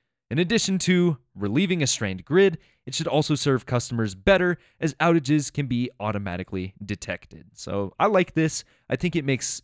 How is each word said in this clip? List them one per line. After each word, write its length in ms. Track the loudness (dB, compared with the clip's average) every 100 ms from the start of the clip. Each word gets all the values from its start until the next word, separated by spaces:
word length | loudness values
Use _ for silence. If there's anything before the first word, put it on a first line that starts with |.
| _ _ -6
In 100 | -2
addition 400 | 2 0 0 0
to 400 | 2 4 4 0 _
relieving 480 | -6 -2 0 0 0
a 40 | 0
strained 380 | -2 -4 -6
grid, 340 | 0 4 4 2 _ _ -10
it 80 |
should 120 | -6 0
also 280 | 0 2
serve 320 | 0 2 0 0
customers 480 | -2 -2 -2 -2
better 420 | 0 2 4 4 -2 _ -6
as 140 | -4
outages 580 | 0 2 2 4 0 0
can 140 | -4 -2
be 240 | -2 -2 -4
automatically 720 | -4 -4 -4 -8 -6 -6 -8 -10
detected. 640 | -10 -8 -8 -10 -12 -20 -20
So 400 | -16 -8 -6 -4 0
I 60 | 2
like 260 | 2 2
this. 320 | 0 0 -2 -12 _ -6
I 80 | -4
think 180 | -2
it 120 | -2 0
makes 340 | -2 -2 -6